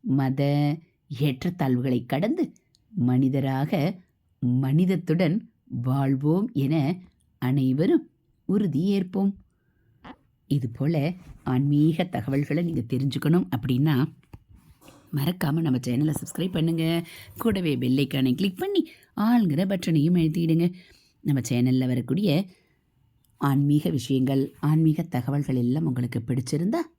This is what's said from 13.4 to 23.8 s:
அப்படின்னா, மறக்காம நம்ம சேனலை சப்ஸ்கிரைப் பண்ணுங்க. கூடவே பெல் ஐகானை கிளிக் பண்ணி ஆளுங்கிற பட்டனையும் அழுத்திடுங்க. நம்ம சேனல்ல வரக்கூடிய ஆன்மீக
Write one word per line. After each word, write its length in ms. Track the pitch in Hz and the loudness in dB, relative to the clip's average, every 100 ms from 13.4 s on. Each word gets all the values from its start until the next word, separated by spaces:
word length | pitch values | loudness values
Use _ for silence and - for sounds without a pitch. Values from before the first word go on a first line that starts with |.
| 190 127 | 2 -6
அப்படின்னா, 500 | - 123 156 135 156 - _ - _ - _ - - - _ | -2 0 2 2 0 -4 _ -20 _ -20 _ -20 -20 -20 _
மறக்காம 460 | 151 139 180 160 156 | -4 -2 -2 -2 0
நம்ம 180 | 165 127 | 0 -2
சேனலை 360 | 123 120 151 | 0 0 0
சப்ஸ்கிரைப் 380 | 147 127 - 180 | -2 -8 -6 -4
பண்ணுங்க. 540 | 180 160 165 165 165 170 - - - | -2 -2 0 0 -2 -4 -16 -20 -4
கூடவே 380 | 233 196 175 131 | -2 0 0 0
பெல் 200 | 123 131 | 0 0
ஐகானை 380 | 139 139 131 | 0 0 0
கிளிக் 240 | 123 196 185 | 0 -2 -2
பண்ணி 300 | 381 392 - - _ - | -2 0 -2 -6 _ -2
ஆளுங்கிற 460 | 214 240 196 147 190 | 2 4 4 2 0
பட்டனையும் 480 | 196 185 160 147 | 0 2 2 4
அழுத்திடுங்க. 580 | 180 160 160 165 165 175 175 - - _ _ | 4 2 2 2 2 2 -2 -20 -20 _ _
நம்ம 200 | - 139 113 | -2 0 0
சேனல்ல 380 | 120 127 127 127 | 2 2 2 2
வரக்கூடிய 600 | 123 123 143 208 147 190 - _ _ _ _ _ _ _ _ | -2 -2 -2 2 0 -2 -10 _ _ _ _ _ _ _ _
ஆன்மீக 540 | 143 135 143 147 | 0 2 4 2